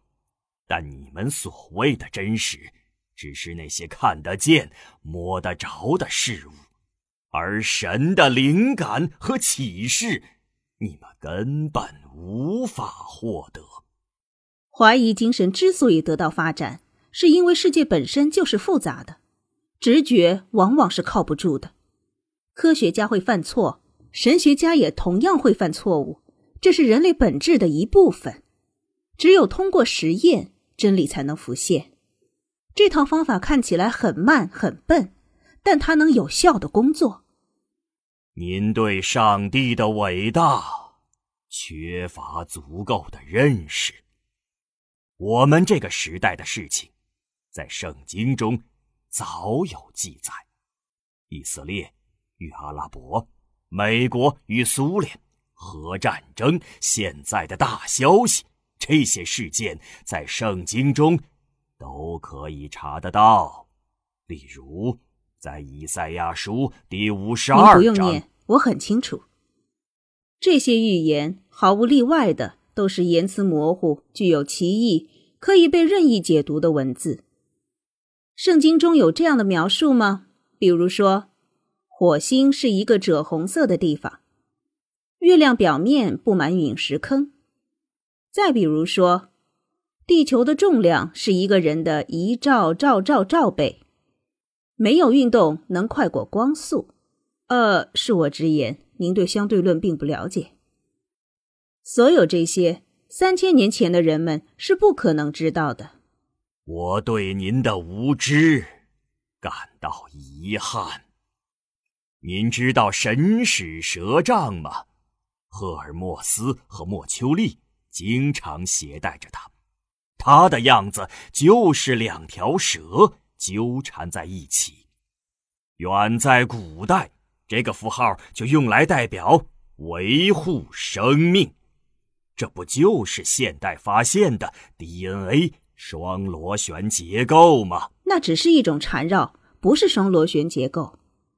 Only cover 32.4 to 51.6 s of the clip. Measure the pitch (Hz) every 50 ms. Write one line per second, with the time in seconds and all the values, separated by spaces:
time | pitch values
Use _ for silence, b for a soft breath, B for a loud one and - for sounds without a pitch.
32.4 | _ _ _ _ _ _ _ - 415 381 - 311 285 - 311 320 311 - 214 180
33.4 | - - 302 269 - - 175 170 190 233 - - - 190 113 151 185 269 311 247
34.4 | 160 - - - 214 156 - - _ - 330 302 190 - _ _ _ _ _ _
35.4 | _ _ _ _ _ 392 330 285 - 311 320 302 311 320 254 233 139 - - -
36.4 | - 349 269 190 - - - 208 240 294 302 - 330 226 190 - _ _ _ _
37.4 | _ _ _ _ _ _ _ _ _ _ _ _ _ _ _ _ _ _ _ -
38.4 | 87 87 92 98 104 110 110 113 110 104 98 95 - - - 123 113 104 101 98
39.4 | 101 98 - 135 131 120 117 - 110 110 107 107 104 92 90 92 104 117 110 165
40.4 | 165 151 131 101 - - - - - - _ _ _ _ _ _ _ _ _ _
41.4 | _ _ - - - - 82 78 80 85 87 90 90 87 - - - - 85 82
42.4 | 85 - - 80 71 71 80 95 101 - - 92 - - - - - 73 90 117
43.4 | 143 147 123 92 76 76 - - - - - _ _ _ _ _ _ _ _ _
44.4 | _ _ _ _ _ _ _ _ _ _ _ _ _ _ _ - 90 104 113 120
45.4 | 135 147 160 170 180 - 202 135 98 87 - - - 78 85 92 104 95 87 -
46.4 | - - - 110 82 76 - - - _ _ _ _ _ _ _ _ _ _ _
47.4 | _ _ - 82 71 - - - - 80 71 69 - - 87 101 113 135 131 -
48.4 | 113 110 123 - - _ _ _ _ _ _ _ _ _ - - - - - 85
49.4 | 90 104 117 151 196 - - - - _ _ - 117 87 - _ - - - -
50.4 | - _ _ _ _ _ _ _ _ _ _ _ _ _ _ _ _ _ 82 -
51.4 | - - - -